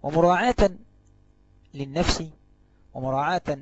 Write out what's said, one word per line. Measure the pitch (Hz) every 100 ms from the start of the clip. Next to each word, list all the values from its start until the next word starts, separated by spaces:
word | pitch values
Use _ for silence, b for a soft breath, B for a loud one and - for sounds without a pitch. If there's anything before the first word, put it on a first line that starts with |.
ومراعاة | 139 156 175 180 233 247 208 185 - _ _ _ _ _ _ _ _
للنفس | 143 139 143 180 - 160 - _ _ _ _ _
ومراعاة | 127 131 135 147 180 - 143